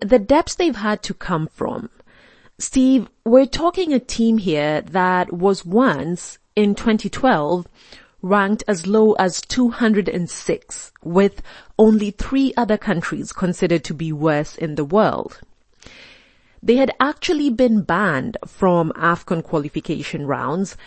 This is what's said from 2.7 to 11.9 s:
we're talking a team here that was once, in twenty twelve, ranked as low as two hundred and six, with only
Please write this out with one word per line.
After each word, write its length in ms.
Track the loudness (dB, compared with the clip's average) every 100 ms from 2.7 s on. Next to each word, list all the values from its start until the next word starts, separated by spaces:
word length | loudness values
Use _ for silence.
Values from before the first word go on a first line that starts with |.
| 2 4 2 0 _
we're 220 | 4 6 6
talking 460 | 0 -2 -2 0
a 80 | 0
team 380 | -2 -2 2 2
here 420 | 0 0 0 -2
that 520 | -2 0 2 2 -2
was 320 | 0 0 0
once, 760 | 0 2 2 0 -4 -6 -8 -20 _ 0
in 180 | 0
twenty 340 | 2 0 0 -2
twelve, 600 | 0 2 2 0 -2 -4 _ -20 -20 _ -10
ranked 440 | 0 0 2 -2 -2
as 200 | -4 0
low 260 | 4 4
as 280 | 4 0 -2
two 300 | -6 0 0
hundred 380 | 2 2 2 0
and 200 | -4 -6
six, 640 | -8 -4 -4 -6 -18 -18 _
with 360 | -2 2 2 0 -16 -18 -8 4
only 320 | 4